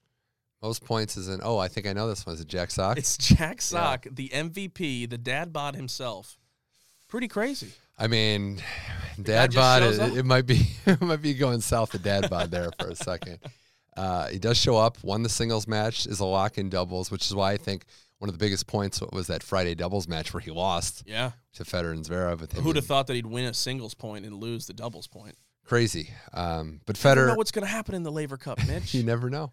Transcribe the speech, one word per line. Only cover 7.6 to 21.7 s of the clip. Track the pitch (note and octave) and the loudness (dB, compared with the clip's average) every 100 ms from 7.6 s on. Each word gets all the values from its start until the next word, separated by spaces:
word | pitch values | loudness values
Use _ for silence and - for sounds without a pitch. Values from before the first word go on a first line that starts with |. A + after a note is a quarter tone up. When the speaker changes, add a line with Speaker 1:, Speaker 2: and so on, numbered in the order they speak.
| G#2+ - _ - | -10 -16 _ -4
Speaker 1:
I | A2+ | 2
mean, | A2+ G#2+ G#2 G2 G2 - - - - - - | 4 4 2 0 -6 -8 -10 -8 -8 -8 -6
Speaker 2:
The | |
guy | G2+ | 2
Speaker 1:
dad | A2 B2+ | 6 6
Speaker 2:
just | B2 | 8
Speaker 1:
bod, | B2+ B2+ | 8 8
Speaker 2:
shows | A#2 G#2+ | 8 4
Speaker 1:
it, | A2 | 2
Speaker 2:
up. | B2 | 2
Speaker 1:
it | |
might | B2+ B2+ B2+ | 4 4 6
be, | B2 - - | 6 6 4
<laughs> | - | 4
it | E3 | 4
might | F3 D#3 | 4 2
be | D3+ | 0
going | C3+ C3+ A#2+ | 2 2 2
south | - A#2 A2 | 2 2 0
of | F#2+ | 0
dad | F#2+ G2 G2 | 0 2 2
bod | F2+ F2 | 0 -2
there | F2 F2 - | -2 -4 -6
for | F2+ | -8
a | E2+ | -6
Speaker 2:
<laughs> | |
Speaker 1:
second. | - F2 F#2 E2+ - - _ _ _ - | -6 -6 -8 -14 -16 -20 _ _ _ -6
Uh, | F#2+ F2+ C2+ | -2 -2 -2
he | G2 | -2
does | G#2+ - | 2 4
show | - A2 | 6 6
up, | A2 - | 6 2
won | - G#2 | -4 -2
the | A#2 | 0
singles | - A#2 A2+ G#2 | 0 0 0 0
match, | G#2+ A2 - G2+ | 0 0 -2 -4
is | G2+ | -2
a | |
lock | F#2+ F#2+ G2+ - | 0 2 2 -2
in | F#2+ | -2
doubles, | F#2 F2+ F2+ F2+ | -2 -2 -4 -4
which | F#2+ - | -4 -2
is | |
why | G2 G2 | 0 0
I | G2+ | 0
think | - G2 - - _ - | -4 -6 -8 -20 _ -10
one | G2+ | -6
of | E2 | 0
the | |
biggest | G#2 F#2+ - | 0 0 -2
points | G#2+ G2 - - | 0 0 -4 -6
was | F#2+ F2 | -6 -4
that | D#2+ | -4
Friday | - G2 F2+ | -2 0 0
doubles | E2 F2 G2+ E2 | 0 -2 -2 -2
match | E2 D#2 | -6 -6
where | F2 | -8
he | - | -8
lost | D#2+ F#2+ F2 - - G2+ | -2 0 0 -2 -8 -8
Speaker 2:
Yeah. | A2 B2+ A#2+ _ | -6 -6 -8 _
Speaker 1:
to | - | -16
Federer | F2+ | -6